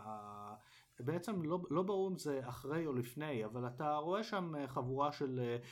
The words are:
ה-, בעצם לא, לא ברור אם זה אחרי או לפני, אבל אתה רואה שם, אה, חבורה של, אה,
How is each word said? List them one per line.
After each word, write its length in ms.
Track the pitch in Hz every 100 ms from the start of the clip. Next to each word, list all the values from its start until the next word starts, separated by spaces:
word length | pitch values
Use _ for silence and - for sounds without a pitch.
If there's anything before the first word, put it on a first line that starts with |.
ה-, 440 | 110 107 104 104 104 107 - - - -
בעצם 380 | 123 170 175 202
לא, 180 | 156 180 175
לא 120 | 156
ברור 260 | 190 196 190
אם 100 | 185
זה 220 | 151 139
אחרי 440 | 123 113 135 156 160
או 60 |
לפני, 520 | 127 120 - 156 127
אבל 220 | 107 123 123
אתה 300 | 127 151 151
רואה 260 | 156 196
שם, 320 | 220 202 175
אה, 140 | 151 135
חבורה 440 | 131 123 135 143
של, 280 | - 139 127
אה, 140 | 120 120 123